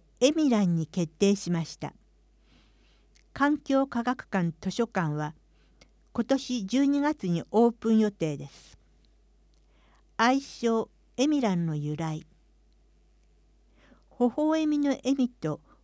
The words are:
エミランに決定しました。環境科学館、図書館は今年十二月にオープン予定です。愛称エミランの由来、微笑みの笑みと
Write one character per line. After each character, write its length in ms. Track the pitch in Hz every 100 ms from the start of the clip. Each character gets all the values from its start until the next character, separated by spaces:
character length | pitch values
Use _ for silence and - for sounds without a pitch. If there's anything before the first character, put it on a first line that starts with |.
| _ _
エ 120 | 254
ミ 180 | 320 294
ラ 140 | 226
ン 100 | 190
に 120 | 170 156
決 240 | - 165
定 260 | - 196 202
し 140 | -
ま 140 | 170
し 120 | 160 -
た。 180 | 143 - _ _ _ _ _ _ _ _ _ _ _ _ _
環 240 | - 285 294
境 300 | - 269 277
科 160 | 240
学 260 | 233 247 -
館、 240 | 196 170 160
図 100 | 190
書 160 | - 233
館 280 | - 160
は 200 | 147 151 160 _ _ _ _ - _ _
今 120 | -
年 420 | 226 269 - 247 190
十 180 | 254
二 160 | 277 285
月 280 | 285 294 185
に 160 | 170 -
オ 160 | 214 233
ー 40 |
プ 180 | 233 226
ン 80 | 220
予 120 | 214
定 260 | 208 156 143
で 120 | 143
す。 280 | - - - _ _ _ _ _ _ _ _ _ _ _ _ _ -
愛 240 | 226 269
称 500 | 277 - 233 226 - _ _ -
エ 120 | 285
ミ 120 | 294
ラ 140 | 233
ン 100 | 180
の 120 | 165 151
由 200 | 147 151
来、 300 | 165 156 - _ _ _ _ _ _ _ _ _ _ _ _ _ _ _ _ - _ -
微 140 | 240 233
笑 300 | 302 320 311
み 140 | 294
の 100 | 285
笑 240 | 262 - 277
み 120 | 247
と 320 | - 156 143 _ _